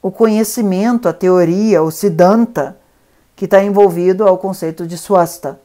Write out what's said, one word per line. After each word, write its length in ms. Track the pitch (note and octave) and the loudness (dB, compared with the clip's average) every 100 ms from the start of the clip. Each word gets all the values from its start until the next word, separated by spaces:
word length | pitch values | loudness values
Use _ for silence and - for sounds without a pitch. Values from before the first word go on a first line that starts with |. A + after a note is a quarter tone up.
o 100 | - | -8
conhecimento, 960 | F#3+ A3 G#3+ A3 - G#3 F#3 A3 A#3 F3+ | 0 0 0 -2 -2 -2 -2 -2 -2 -2
a 40 | |
teoria, 680 | E3+ F#3 F#3 E3+ F3+ G#3+ F3+ | -2 2 2 2 0 0 2
o 80 | D#3+ | 0
siddhanta 880 | D#3 G3+ E3 F3+ A3+ A#3 - C3+ - _ _ _ _ _ | -2 -4 2 2 4 0 -4 -8 -10 _ _ _ _ _
que 140 | _ F#3+ | _ 2
tá 140 | G3 | 2
envolvido 640 | G3+ G3+ G3+ E3+ F3+ F#3+ G#3 | 2 2 2 2 -2 2 2
ao 120 | F#3 | 0
conceito 480 | G3 F#3+ E3 E3 E3+ | -2 -6 -8 -8 -12
de 100 | E3+ | -12
swasta 640 | - F#3+ E3+ - C#3+ D3 | -2 0 0 -4 -12 -14